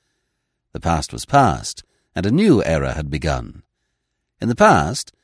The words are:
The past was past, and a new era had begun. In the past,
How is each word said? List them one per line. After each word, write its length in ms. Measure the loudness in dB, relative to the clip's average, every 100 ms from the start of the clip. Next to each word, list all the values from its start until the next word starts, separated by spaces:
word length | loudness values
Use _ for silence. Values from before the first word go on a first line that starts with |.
| _ _ _ _ _ _ _
The 80 | -8
past 320 | -2 -2 -4
was 120 | -10
past, 580 | 0 2 2 0 -6 -14 -18 _ _
and 120 | -6 -2
a 40 |
new 320 | 2 4 4
era 300 | 2 0 -2
had 160 | -4 -6
begun. 520 | -4 -4 -4 -6 -16 _ _ _ _ _ _ _ _
In 80 | -6
the 60 |
past, 580 | 2 4 4 2 -6 -10 -18